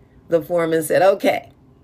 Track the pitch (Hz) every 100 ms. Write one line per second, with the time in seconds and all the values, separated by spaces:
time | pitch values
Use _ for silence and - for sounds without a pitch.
0 | _ _ - 165 147 175 165 160 156 -
1 | 190 190 - - - _ _ _